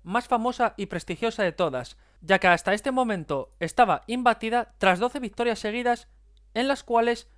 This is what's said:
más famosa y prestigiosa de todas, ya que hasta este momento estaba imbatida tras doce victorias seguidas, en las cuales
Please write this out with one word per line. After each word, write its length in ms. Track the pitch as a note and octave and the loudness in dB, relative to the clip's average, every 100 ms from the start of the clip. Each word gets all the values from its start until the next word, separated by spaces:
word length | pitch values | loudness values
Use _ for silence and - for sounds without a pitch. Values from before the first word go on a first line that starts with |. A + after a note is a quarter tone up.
más 240 | E3+ A3+ - | -6 -4 -2
famosa 460 | A#3+ A#3 B3 A#3 - | -2 -2 0 -2 -2
y 100 | G3 | -8
prestigiosa 560 | F3 - E3+ A3+ A3+ | -8 -8 -4 -4 0
de 80 | F#3 | -2
todas, 480 | D#3 E3 B2+ A#2+ - _ _ | 0 -2 -2 -10 -18 _ _
ya 180 | D#3+ F#3+ | 0 4
que 80 | F#3 | 4
hasta 260 | E3+ - | 4 2
este 200 | G3 C#4 | -2 -2
momento 600 | C4 A#3+ F#3+ D3+ C#3 - - | 0 0 -2 -4 -6 -6 -8
estaba 440 | E3 - A3 D3+ - | -6 2 2 2 -2
imbatida 720 | B3 B3 A3 A3 A#3+ A3 - | -2 0 0 0 -2 -4 0
tras 220 | F#3+ F3+ | 2 4
doce 180 | A#3+ C#4+ | 0 -4
victorias 400 | A#3 - A#3+ A3 | -8 -4 -2 -2
seguidas, 480 | G#3 A#3 A#3+ A#3 - - _ _ _ | -4 -2 -2 -2 -4 -20 _ _ _
en 140 | A3 C4+ | -4 -2
las 160 | C4+ | -2
cuales 440 | - A#3 A#3 A#3 - | 0 2 2 -2 -6